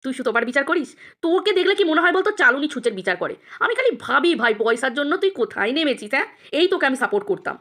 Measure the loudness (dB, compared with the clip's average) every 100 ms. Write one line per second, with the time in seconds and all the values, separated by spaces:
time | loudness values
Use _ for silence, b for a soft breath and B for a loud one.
0 | -8 -4 0 0 0 -2 0 0 -2 -10
1 | B B 0 2 2 2 2 2 2 4
2 | 2 2 0 2 2 2 -2 -2 -4 -4
3 | -4 -2 -4 -8 B B -2 2 0 0
4 | 0 2 2 2 2 2 0 0 0 -2
5 | -2 0 0 0 -4 -2 -2 0 0 -2
6 | -2 -4 -4 B B 0 2 2 0 0
7 | 0 -2 -2 -4 -4 -10